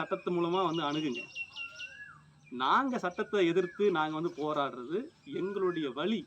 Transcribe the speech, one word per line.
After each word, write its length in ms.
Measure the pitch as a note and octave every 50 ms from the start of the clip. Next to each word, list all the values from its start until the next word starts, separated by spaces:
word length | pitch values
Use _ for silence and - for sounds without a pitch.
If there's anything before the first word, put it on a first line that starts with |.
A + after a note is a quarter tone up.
சட்டத்து 300 | E3 - F#3+ F#3 - G3 F3+
மூலமா 260 | E3+ E3+ E3+ F3 F#3+ F#3+ E3
வந்து 140 | D#3+ E3 D3+ C#3+
அணுகுங்க. 340 | C#3+ D#3 D#3 C#3+ A#2+ A#2 E5 E5 E5+ - C6+ - - - C6+ C6+ C6+ C6+ C6+ - G#5+ G#5+ A5 - - - - - - - - - C3 B2 C3
நாங்க 300 | C#3+ F3+ A#3 C4+ C4+ B3 A3 -
சட்டத்தை 360 | F3+ F3+ - G#3 - - G3+ F3+ E3
எதிர்த்து 340 | E3+ F#3 F3+ F3+ - - G#3 G#3 F3+
நாங்க 180 | D#3 D#3 D#3 D#3+ D#3
வந்து 120 | E3+ E3+ - C#3
போராடுறது 580 | D3 D3+ D3+ D3 C#3 C3 B2+ B2+ A#2+ C3 E3 G#3+ C#4 E4+ - _ - - - F3+
எங்களுடைய 480 | F3 G3 G3+ G3+ F#3+ F3+ E3+ D#3+ D3+ C3+ A#2+ C#3
வழி. 220 | E3 G3+ A3+ F#3+ C#3